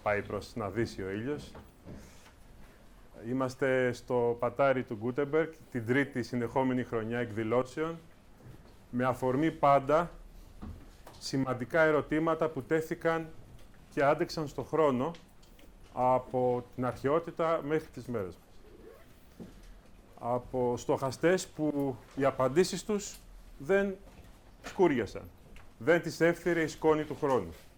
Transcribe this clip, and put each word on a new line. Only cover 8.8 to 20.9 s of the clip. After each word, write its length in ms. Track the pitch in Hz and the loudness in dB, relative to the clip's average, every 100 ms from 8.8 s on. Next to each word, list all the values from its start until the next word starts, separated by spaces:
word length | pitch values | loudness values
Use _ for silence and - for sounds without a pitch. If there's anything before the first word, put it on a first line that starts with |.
| - | -8
με 160 | 123 127 | -2 0
αφορμή 460 | 123 127 127 160 | 2 0 2 0
πάντα 600 | 160 143 139 131 151 170 - - - - - - - - - - - | 4 6 6 6 2 2 -8 -20 -20 -20 -16 -16 -14 -18 -20 -20 -14
σημαντικά 640 | - 139 131 120 120 165 | -6 -2 -2 -4 0 4
ερωτήματα 680 | 156 151 - 151 165 160 160 | 4 4 2 0 0 0 0
που 140 | 139 | -2
τέθηκαν 640 | 123 160 160 170 165 165 160 - - - - - - | -2 -2 0 -2 0 0 -4 -14 -18 -18 -20 -20 -10
και 100 | - | 2
άντεξαν 440 | 143 151 170 - 147 | 4 4 0 -4 -6
στο 160 | - | -6
χρόνο 480 | 123 156 156 123 139 170 - - - - - - - | -2 4 4 4 -2 -6 -18 -20 -20 -20 -20 -20 -12
από 720 | 123 127 127 127 131 123 123 123 - | 0 4 4 2 0 2 0 -4 -4
την 100 | 123 | -4
αρχαιότητα 720 | - 131 156 170 160 165 165 | -2 0 0 0 -2 0 0
μέχρι 240 | 143 156 156 | 0 -2 -2
τις 200 | - 120 | -14 -6
μέρες 280 | 117 92 80 | -4 -4 -8
μας. 1120 | - - - - - - - - - - - - - - - - - - | -20 -20 -20 -20 -20 -20 -20 -20 -20 -20 -18 -18 -20 -20 -20 -20 -20 -10
Από 540 | 117 123 - 131 123 120 | -2 -2 -2 -2 0 0
στοχαστές 680 | - | 0